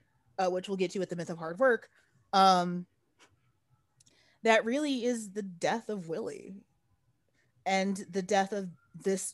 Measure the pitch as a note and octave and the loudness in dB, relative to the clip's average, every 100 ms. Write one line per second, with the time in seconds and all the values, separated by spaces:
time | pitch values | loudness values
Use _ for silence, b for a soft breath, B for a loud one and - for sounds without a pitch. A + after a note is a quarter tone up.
0 | _ _ _ - F#3 F3+ F#3 G3 F3+ G3+ | _ _ _ -4 -2 -2 -4 -2 -2 -2
1 | F3+ F3 E3 E3 D#3+ F3 C4 A3+ - _ | -4 -6 -8 -8 -8 2 2 2 -2 _
2 | _ _ _ G3 F#3+ F#3 F3 F3 F3 _ | _ _ _ 6 8 6 4 -2 -8 _
3 | _ _ _ _ _ _ _ _ _ _ | _ _ _ _ _ _ _ _ _ _
4 | _ _ _ _ A3+ A3 A3 C4 D4+ C4+ | _ _ _ _ 4 4 4 0 0 0
5 | A#3 A#3+ G#3+ G3 G3 E3+ F3 A3 A3+ G#3 | 0 -2 -4 -10 -10 -4 -2 -2 -4 -8
6 | E3 D#3+ A3+ - - G3 - _ _ _ | -6 -6 -8 -10 -14 -18 -20 _ _ _
7 | _ _ _ _ _ _ - F#3+ F#3+ F#3+ | _ _ _ _ _ _ -2 0 0 -4
8 | G3+ F3+ F#3 G3+ F#3+ G#3 F#3 E3 _ E3 | -6 -6 0 2 2 -2 -8 -10 _ -8
9 | G3 F#3+ - | -2 -2 -4